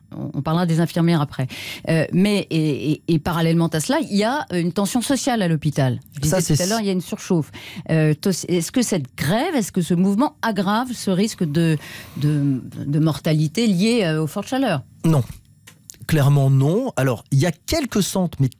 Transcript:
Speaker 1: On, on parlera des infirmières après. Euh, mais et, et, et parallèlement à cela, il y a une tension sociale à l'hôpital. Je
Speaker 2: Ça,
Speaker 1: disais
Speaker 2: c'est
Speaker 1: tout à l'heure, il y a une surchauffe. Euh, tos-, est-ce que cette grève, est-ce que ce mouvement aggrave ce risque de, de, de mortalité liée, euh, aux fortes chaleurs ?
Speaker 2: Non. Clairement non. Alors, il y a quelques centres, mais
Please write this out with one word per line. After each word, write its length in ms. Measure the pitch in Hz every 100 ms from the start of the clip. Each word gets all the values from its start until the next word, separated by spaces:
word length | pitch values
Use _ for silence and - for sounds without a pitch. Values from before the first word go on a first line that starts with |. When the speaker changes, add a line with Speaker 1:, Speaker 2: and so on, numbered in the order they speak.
| - -
Speaker 1:
On, 140 | 135 -
on 20 |
parlera 240 | 135 165 180
des 140 | 165
infirmières 420 | 170 175 165 165
après. 260 | 147 - 131 - - - -
Euh, 180 | 160 -
mais 360 | 170 202 202 -
et, 420 | 160 156 127 123
et, 120 | 156 -
et 120 | 160
parallèlement 480 | 180 170 165 170 165
à 120 | 160
cela, 200 | - 294
il 160 | 190 196
y 60 |
a 240 | 214 285 -
une 200 | 180 170
tension 280 | 208 202 247
sociale 420 | 214 269 - 233
à 40 | 180
l'hôpital. 520 | 160 156 143 131 117 - -
Je 60 | 147
Speaker 2:
Ça, 120 | 185
Speaker 1:
disais 160 | 170 147
Speaker 2:
c'est 20 |
Speaker 1:
tout 60 |
à 20 | 180
l'heure, 160 | 226
il 60 | 202
y 20 |
a 40 |
une 60 | 185
surchauffe. 520 | - 220 - 175 143 - - - -
Euh, 240 | 160 156 147
tos-, 300 | 208 180 -
est-ce 220 | 175 170
que 100 | 262
cette 340 | 226 185 127 -
grève, 380 | 143 220 339
est-ce 180 | 294 185
que 100 | 190
ce 120 | 165
mouvement 420 | 175 190 202 294 -
aggrave 500 | 226 202 190 214 254
ce 180 | 220 -
risque 320 | 180 220 -
de, 340 | 165 147 165 151 - - - -
de, 420 | 147 151 143 131 - - 147
de 140 | 151
mortalité 680 | 160 143 165 156 156 220 233
liée, 340 | 175 220 240
euh, 200 | 175 156
aux 40 | 156
fortes 200 | 208 -
chaleurs ? 340 | 262 269 151 - - 165
Speaker 2:
Non. 180 | 151 - - - _ - - - - -
Clairement 440 | 160 139 143 135
non. 400 | 135 139 196 262 -
Alors, 260 | 135 110 -
il 80 | 139
y 80 | 175
a 40 |
quelques 520 | - - 320 269 214
centres, 340 | 180 196 175 -
mais 120 | 135 -